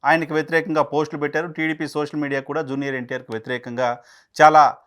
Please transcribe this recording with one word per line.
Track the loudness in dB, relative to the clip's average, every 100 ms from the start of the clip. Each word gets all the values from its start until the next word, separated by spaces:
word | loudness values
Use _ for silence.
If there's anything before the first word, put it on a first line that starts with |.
ఆయనకు | 2 0 0
వ్యతిరేకంగా | -4 0 -2 0 -2
పోస్టులు | 0 0 -4 -4
పెట్టారు. | -4 -4 -6
టీడీపీ | -6 -4 -4 -6
సోషల్ | -4 -4 -4
మీడియా | -4 -4
కూడా | -4 -6
జూనియర్ | -4 -6 -6
ఎన్టీఆర్కి | -6 -8 -10 -8
వ్యతిరేకంగా | -10 -6 -8 -8 -4 -2 -4 _ -20 _ 6
చాలా | 8 8 6 2